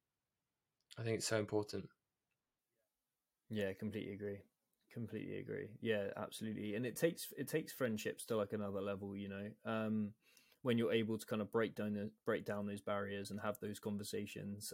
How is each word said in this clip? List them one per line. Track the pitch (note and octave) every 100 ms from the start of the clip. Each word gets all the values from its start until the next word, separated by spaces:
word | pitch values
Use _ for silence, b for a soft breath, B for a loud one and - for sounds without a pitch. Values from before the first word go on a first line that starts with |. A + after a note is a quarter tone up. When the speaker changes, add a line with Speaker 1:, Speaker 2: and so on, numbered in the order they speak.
| _ _ _ _ _ _ _ _ _ -
Speaker 1:
I |
think | A2+ A2
it's | -
so | A2
important. | G#2 G#2+ G#2 G2 - _ _ _ _ _ _ _ _ _ _ _ _ _ _ _ -
Speaker 2:
Yeah, | G#2+ G2
completely | F#2+ G#2+ G#2 G2
agree. | G2 G2+ G2+ - _ _ _ _
Completely | A#2+ A2 A2 F#2 G2+
agree. | G2+ G2+ G2 A2
Yeah, | A2+ G#2+ G2 -
absolutely. | - - A2 G2+ G#2 G#2
And | B2
it | -
takes, | E3+ E3 - -
it | C3
takes | D#3+ -
friendships | - B2 G#2+ G#2+ - -
to, | A2
like, | G2+
another | G#2+ G2+ G2
level, | G2+ G2 G2+ G2
you | G2
know, | G2 G#2 - A2
um, | A2 A2 A2 G#2 - _ - - _
when | C3 A#2
you're | A2+
able | A2+ A2 A2
to | -
kind | A2
of | G2+
break | A2+ G#2+ -
down | G#2
the, | G#2 G#2+ - -
break | G#2+ G#2+
down | G#2 G2+
those | G2+
barriers | - G2+ G2 G2+ G2
and | G2+
have | G#2+ G2+
those | G#2 G2+
conversations. | A2 G2+ G2+ G#2 G#2 G2+ G2+ G2 -